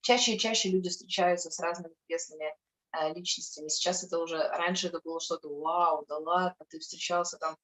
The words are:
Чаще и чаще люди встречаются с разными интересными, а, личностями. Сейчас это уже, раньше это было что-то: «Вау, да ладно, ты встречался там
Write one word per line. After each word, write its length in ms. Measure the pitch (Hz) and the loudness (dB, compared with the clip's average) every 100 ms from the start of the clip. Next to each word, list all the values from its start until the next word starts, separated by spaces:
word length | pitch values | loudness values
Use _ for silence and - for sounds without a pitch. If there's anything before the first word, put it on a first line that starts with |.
Чаще 340 | - 240 - 208 | 6 4 4 2
и 40 | |
чаще 300 | 226 220 190 | 2 2 4
люди 200 | 185 180 | 2 2
встречаются 600 | 180 - - 180 175 175 | -6 -4 2 4 4 -2
с 80 | - | -4
разными 340 | 170 185 165 - _ | -2 -4 -8 -16 _
интересными, 480 | 165 - 156 151 151 _ _ _ | -4 -4 -6 -8 -8 _ _ _
а, 180 | 160 156 | -2 -2
личностями. 600 | 165 180 - - - 151 | -2 -2 -4 -4 -10 -4
Сейчас 340 | - 175 185 185 | 0 2 0 0
это 140 | 170 | -2
уже, 180 | 165 165 | -2 0
раньше 500 | 156 156 175 180 185 | 0 0 0 0 0
это 100 | 165 | -4
было 160 | 165 165 | -6 -6
что-то: 280 | - 165 151 | -4 -4 -4
«Вау, 560 | 143 156 175 170 151 147 | -4 0 4 4 4 -2
да 80 | 147 | -6
ладно, 460 | 160 180 180 180 - | 2 2 2 -2 -14
ты 100 | 160 | -12
встречался 580 | 160 175 - 175 175 - | -12 -8 0 0 0 -2
там 180 | 160 156 | -6 -6